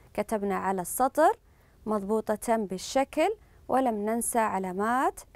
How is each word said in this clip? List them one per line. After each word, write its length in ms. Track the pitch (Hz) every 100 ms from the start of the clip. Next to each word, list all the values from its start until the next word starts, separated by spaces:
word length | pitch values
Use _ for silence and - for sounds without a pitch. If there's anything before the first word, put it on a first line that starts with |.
| -
كتبنا 420 | - 208 220 202 185
على 260 | 190 190
السطر 560 | 175 - 262 277 330 466 _ _ _ _ 214
مضبوطة 720 | 214 196 220 214 214 - 226
بالشكل 800 | 196 185 - 269 269 302 339 440 - - -
ولم 280 | 254 262 214
ننسى 440 | 208 233 220 240
علامات 800 | 214 196 190 180 214 247 320 - -